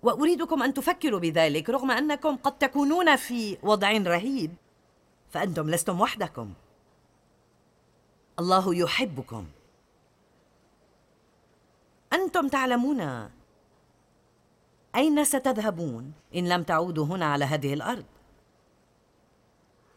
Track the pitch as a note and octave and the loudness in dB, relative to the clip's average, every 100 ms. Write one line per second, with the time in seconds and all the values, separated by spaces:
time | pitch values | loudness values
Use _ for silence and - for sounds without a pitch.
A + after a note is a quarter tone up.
0 | A#3 A3 D#4 E4+ E4 D#4 B3+ C4+ D4+ F4 | 2 2 2 2 0 0 0 0 -2 0
1 | D4+ G3+ E3+ D#3+ D#3+ D3 D3+ C4 C4 A#3 | 0 0 0 2 2 2 -2 -2 0 0
2 | D4+ C#4+ D#4 C4+ C#4+ C#4 C#4 C#4+ C#4+ E4 | 0 0 -2 0 -2 0 -2 0 0 4
3 | E4+ C#4 - A#3+ G#3+ F#3+ G3+ G#3+ G3 G#3+ | 4 4 2 -6 -6 -4 0 2 4 2
4 | F#3 E3+ A3 C4+ D#3+ F3 _ _ _ _ | 2 0 0 -4 -4 -8 _ _ _ _
5 | _ _ _ - F#3+ E3 D#3 E3+ - F3+ | _ _ _ -6 -4 -2 -2 -2 -2 0
6 | A3+ - F3+ - A2 F2 _ _ _ _ | 0 0 -8 -8 -14 -14 _ _ _ _
7 | _ _ _ _ _ _ _ _ _ _ | _ _ _ _ _ _ _ _ _ _
8 | _ _ _ - F3 F#3 F#3+ F3 F3 - | _ _ _ -8 2 2 4 0 0 0
9 | A3+ C#3 B2 A2+ E2+ - _ _ _ _ | -2 -6 -10 -12 -14 -18 _ _ _ _
10 | _ _ _ _ _ _ _ _ _ _ | _ _ _ _ _ _ _ _ _ _
11 | _ _ _ _ _ _ _ _ _ _ | _ _ _ _ _ _ _ _ _ _
12 | _ D#4+ F#4+ F#4 C#4+ C#4 B3+ A#3+ B3+ C#4+ | _ 0 2 0 0 0 2 2 2 0
13 | D#3+ B2 G#2 - _ _ _ _ _ _ | -2 -4 -10 -16 _ _ _ _ _ _
14 | _ _ _ _ _ _ _ _ _ A3+ | _ _ _ _ _ _ _ _ _ 0
15 | D#4 D4 D4 C#4 C4+ B3+ G#3+ E3+ E3 A2+ | 2 4 2 2 0 0 -2 -2 -6 -6
16 | C3 D3+ _ F3 F3+ F3+ E3 E3 F3+ D#3+ | -12 -18 _ -4 0 0 2 0 0 -2
17 | D3+ F#3 D#3+ C#3+ C#3 D3+ C#3 C#3+ C#3+ A#3+ | -2 -2 0 0 0 -2 -2 -4 -4 -6
18 | - _ _ _ _ _ _ _ _ _ | -10 _ _ _ _ _ _ _ _ _
19 | _ _ _ _ _ _ _ _ _ | _ _ _ _ _ _ _ _ _